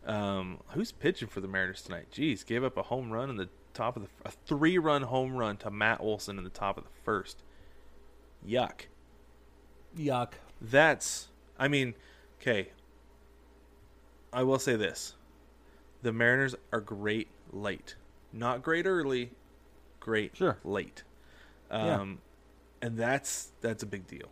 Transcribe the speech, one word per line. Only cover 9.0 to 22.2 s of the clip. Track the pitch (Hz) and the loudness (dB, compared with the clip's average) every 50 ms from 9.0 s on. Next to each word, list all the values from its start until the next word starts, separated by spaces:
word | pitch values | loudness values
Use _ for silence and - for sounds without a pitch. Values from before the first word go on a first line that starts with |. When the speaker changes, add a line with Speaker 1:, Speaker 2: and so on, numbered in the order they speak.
| - - - - - - - - - - - - - - - - - - - 165 | -20 -20 -20 -20 -20 -20 -20 -20 -20 -20 -20 -20 -20 -20 -20 -20 -20 -18 -10 -4
Speaker 2:
Yuck. | 151 143 131 123 123 - - - - - - - | -2 0 2 0 0 -2 -6 -16 -20 -20 -18 -14
Speaker 1:
That's, | - 113 113 139 156 160 143 - - - - - - - - - - - - - | -8 6 8 10 10 10 8 4 0 -6 -6 -6 -8 -14 -20 -20 -20 -20 -4 0
I | 131 139 | 2 4
mean, | 147 143 131 123 113 - - - - - - - - - | 4 4 2 0 -2 -10 -16 -20 -20 -20 -20 -20 -20 -4
okay. | - 131 117 104 92 - - - - - - - - - - - - - - - - - - - - - - - - - - - - - - - - - - | 0 2 2 2 0 -4 -10 -20 -20 -20 -20 -20 -20 -20 -20 -20 -20 -20 -20 -20 -20 -20 -20 -20 -20 -20 -20 -20 -20 -20 -20 -20 -20 -20 -20 -20 -20 -6 0
I | 123 127 | 2 4
will | 127 135 131 | 4 4 4
say | - 143 123 | 4 2 2
this. | 110 104 90 - - - - - - - - - - - - - - - - - - - - - - - | 2 2 0 -2 -4 -10 -10 -12 -16 -20 -20 -20 -20 -20 -20 -20 -20 -20 -20 -20 -20 -20 -20 -20 -4 -4
The | 117 113 | -2 2
Mariners | 113 117 120 123 131 139 131 127 - - - - | 4 6 6 6 6 4 0 -2 -6 -8 -4 -4
are | 113 | -4
great | 104 - 113 101 101 107 104 113 - - - - - - - | -2 -4 -8 -4 -2 -2 -2 -2 -4 -6 -12 -20 -20 -14 -12
late. | 98 104 104 95 - - - - - - - - - - - - | -6 -4 -4 -6 -6 -10 -16 -18 -20 -20 -20 -20 -20 -20 -16 -10
Not | 110 117 120 127 123 131 | -4 -2 -2 -2 0 0
great | 160 160 165 175 | 0 0 2 2
early, | 190 190 175 156 139 131 127 120 120 - - - - - - - - - - - - - - | 2 2 2 2 2 0 0 -2 -4 -10 -20 -20 -20 -20 -20 -20 -20 -20 -20 -20 -20 -20 -14
great | - - 113 107 104 - - | -4 0 2 2 2 0 -2
Speaker 2:
Sure. | - 180 175 110 - - | 0 2 2 2 0 -4
Speaker 1:
late. | 82 98 101 90 - - - - - - - - - - - - - - - - - | -2 -2 -2 -2 -4 -12 -20 -20 -20 -20 -20 -20 -20 -20 -20 -20 -20 -20 -20 -12 -6
Speaker 2:
Yeah. | - 110 110 104 - - | -4 0 2 2 2 0
Speaker 1:
Um, | 101 98 95 - | 0 -4 -8 -12